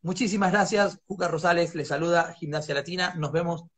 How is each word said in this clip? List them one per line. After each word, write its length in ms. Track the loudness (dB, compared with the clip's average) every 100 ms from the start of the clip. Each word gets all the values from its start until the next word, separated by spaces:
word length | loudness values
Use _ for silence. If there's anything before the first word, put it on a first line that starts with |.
Muchísimas 500 | -4 -2 0 2 2
gracias, 480 | 2 2 4 2 0 _
Cuca 200 | -4 -2
Rosales, 480 | 0 2 2 2
les 140 | -2 -4
saluda 440 | -2 2 2 2
Gimnasia 400 | -6 -6 -6 -2
Latina, 380 | -4 -4 -4 -4 -2
nos 160 | -2
vemos 320 | -2 -2 -4 -8